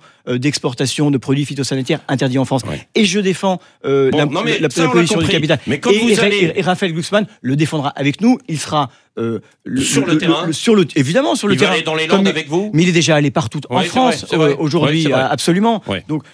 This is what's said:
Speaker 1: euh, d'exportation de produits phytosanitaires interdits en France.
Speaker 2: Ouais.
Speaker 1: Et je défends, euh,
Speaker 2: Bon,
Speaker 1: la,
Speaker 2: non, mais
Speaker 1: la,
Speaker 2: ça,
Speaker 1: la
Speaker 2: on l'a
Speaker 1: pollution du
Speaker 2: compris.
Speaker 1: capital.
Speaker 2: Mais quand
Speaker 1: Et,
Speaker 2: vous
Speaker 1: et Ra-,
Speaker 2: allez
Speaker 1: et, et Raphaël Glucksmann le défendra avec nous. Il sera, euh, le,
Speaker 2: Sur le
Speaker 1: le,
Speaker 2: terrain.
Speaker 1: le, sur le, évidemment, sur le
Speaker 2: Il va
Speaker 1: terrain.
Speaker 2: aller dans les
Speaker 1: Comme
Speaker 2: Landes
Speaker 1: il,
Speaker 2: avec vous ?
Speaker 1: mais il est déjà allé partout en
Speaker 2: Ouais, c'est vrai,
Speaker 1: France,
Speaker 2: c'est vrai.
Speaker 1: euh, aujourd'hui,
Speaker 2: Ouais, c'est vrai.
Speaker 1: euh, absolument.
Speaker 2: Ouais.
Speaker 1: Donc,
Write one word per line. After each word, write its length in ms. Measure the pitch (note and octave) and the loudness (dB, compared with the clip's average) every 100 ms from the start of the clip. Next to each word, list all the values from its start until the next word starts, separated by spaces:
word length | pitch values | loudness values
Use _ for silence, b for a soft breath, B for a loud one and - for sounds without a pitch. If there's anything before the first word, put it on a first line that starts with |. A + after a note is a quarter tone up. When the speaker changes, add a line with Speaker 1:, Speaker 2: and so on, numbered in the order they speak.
| b b - | b b -6
Speaker 1:
euh, 100 | B2 | -2
d'exportation 720 | C#3+ - B2 A#2+ C3+ - D3 | -2 -2 -4 -4 -4 0 0
de 80 | C#3 | 0
produits 260 | - C#3 | 0 -2
phytosanitaires 580 | C#3+ C#3 C3 C3+ B2+ D3+ - | -2 -4 -4 -4 -2 -4 -4
interdits 300 | C3 C#3 C3+ | -2 0 0
en 80 | B2+ | 0
France. 160 | C3+ - | -2 -4
Speaker 2:
Ouais. 180 | D2 - | -10 -4
Speaker 1:
Et 100 | - G#3 | 0 2
je 140 | G3 | 2
défends, 400 | F#3+ E3+ G3 F3+ b b | 0 0 -2 -2 b b
euh, 280 | C#3 C#3 C3+ | 0 2 2
Speaker 2:
Bon, 60 | D3 | 2
Speaker 1:
la, 60 | D3 | 0
Speaker 2:
non, 160 | D#3 A#3 | 0 -2
mais 140 | - | 0
Speaker 1:
la, 100 | D3+ | -2
Speaker 2:
ça, 120 | E3+ | 0
Speaker 1:
la 40 | E3 | 2
Speaker 2:
on 20 | |
l'a 40 | |
Speaker 1:
pollution 220 | E3+ E3+ E3+ | 2 2 2
du 60 | |
Speaker 2:
compris. 120 | E3 F#3+ | 0 0
Speaker 1:
capital. 220 | D3+ D#3 - | 0 0 -2
Speaker 2:
Mais 140 | C#3 | -2
quand 100 | A#3+ | 2
Speaker 1:
Et, 80 | G#3 | 2
Speaker 2:
vous 120 | A#3 | 4
Speaker 1:
et 40 | |
Ra-, 100 | G#3 G#3 | 2 2
Speaker 2:
allez 120 | G#3 | 2
Speaker 1:
et, 220 | E3+ G3 | 0 0
et 20 | |
Raphaël 320 | F3+ F3+ F#3+ | -2 -2 -2
Glucksmann 320 | D#3+ - G3+ G3+ B | -4 -2 -2 -2 B
le 140 | A#2+ C#3+ | -4 0
défendra 340 | D#3 D#3+ C#3 | 0 -2 -4
avec 320 | - C#3+ - | -2 -2 0
nous. 160 | A3+ B3 - | 2 2 -2
Il 120 | D3+ | -8
sera, 320 | - D3+ B2+ b b - | -2 -2 -2 b b -6
euh, 220 | A2+ A2 b b | -6 -6 b b
le, 180 | - - | -6 -4
Speaker 2:
Sur 240 | - - F3 | 0 0 2
le 80 | |
Speaker 1:
le, 40 | D#3 | 2
Speaker 2:
terrain. 260 | E3 D#3 F3 | 2 0 -2
Speaker 1:
le, 80 | |
sur 220 | D3+ - G#3+ | -2 2 4
le, 100 | D#3+ - | 4 0
évidemment, 380 | C3 G#3+ D4 | 0 0 0
sur 140 | C4 G#3 | 0 0
le 80 | D#3+ | 2
Speaker 2:
Il 20 | |
va 60 | G3 | 2
Speaker 1:
terrain. 80 | F3+ | 0
Speaker 2:
aller 60 | |
dans 120 | D#3 D#3 | -2 -2
les 100 | D#3+ | 0
Speaker 1:
Comme 120 | G3 | 2
Speaker 2:
Landes 100 | G3 | 2
Speaker 1:
il, 20 | |
Speaker 2:
avec 180 | D#3 D3 | 0 -2
vous ? 220 | E3 G#3+ | -2 0
Speaker 1:
mais 100 | D#3 | 2
il 60 | F3+ | 2
est 20 | |
déjà 240 | E3+ D#3 D3+ | 2 2 2
allé 160 | D3 | 2
partout 300 | - A2 D#3 - | 0 -4 -6 -4
en 80 | B2 | -4
Speaker 2:
Ouais, 60 | - | -2
c'est 40 | |
vrai, 220 | A#3 C4 | 2 2
Speaker 1:
France, 140 | D#3 - | 0 -2
Speaker 2:
c'est 60 | E3 | 0
vrai. 160 | D3+ | 2
Speaker 1:
euh, 40 | C3+ | 2
aujourd'hui, 380 | D#3 E3 C#3 D#3 | 0 0 2 2
Speaker 2:
Ouais, 60 | D3+ | 2
c'est 40 | |
vrai. 120 | B2+ | 0
Speaker 1:
euh, 80 | C3 | 0
absolument. 520 | D3 - F3 A3+ A3 - | -2 0 2 2 0 -4
Speaker 2:
Ouais. 160 | F#2+ - | -8 -6
Speaker 1:
Donc, 140 | D3+ b | -8 b